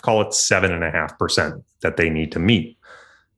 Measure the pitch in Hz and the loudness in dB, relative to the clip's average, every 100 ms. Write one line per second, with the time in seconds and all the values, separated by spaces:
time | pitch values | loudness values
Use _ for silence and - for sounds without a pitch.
0 | - 110 104 - - 95 92 85 82 80 | 0 2 0 -2 2 2 2 0 -2 -2
1 | 78 - 87 - 80 - - _ 82 - | -4 -4 -2 0 -2 -4 -16 _ -4 0
2 | 82 78 78 82 92 104 78 - - - | 0 0 -4 -2 2 2 0 -14 -20 -20
3 | - _ _ | -20 _ _